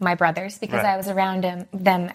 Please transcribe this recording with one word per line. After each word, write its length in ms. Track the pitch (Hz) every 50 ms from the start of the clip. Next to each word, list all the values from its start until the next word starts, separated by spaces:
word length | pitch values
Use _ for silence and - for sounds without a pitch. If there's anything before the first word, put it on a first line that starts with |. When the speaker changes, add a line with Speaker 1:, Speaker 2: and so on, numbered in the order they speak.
Speaker 1:
my 160 | 190 180 175
brothers 420 | 175 175 165 160 175 190 202 208 -
because 240 | - 208 - 220 214
Speaker 2:
Right. 120 | 202 190
Speaker 1:
I 20 |
was 100 | 190 190 196
around 360 | 190 190 190 190 185 185 180
'em, 240 | 185 180 175 185 - -
them 380 | 190 185 196 185 180 175 175 -